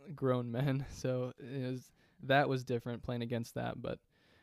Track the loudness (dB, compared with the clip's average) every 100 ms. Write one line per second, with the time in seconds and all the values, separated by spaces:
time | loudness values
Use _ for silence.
0 | -12 0 2 2 2 0 2 0 -2 -4
1 | -2 -2 -4 -8 -10 -6 -4 -6 -10 _
2 | _ -8 4 6 6 2 0 -2 -2 -6
3 | -4 -2 -2 -2 -4 -4 -4 -4 -6 -6
4 | _ _ _ -20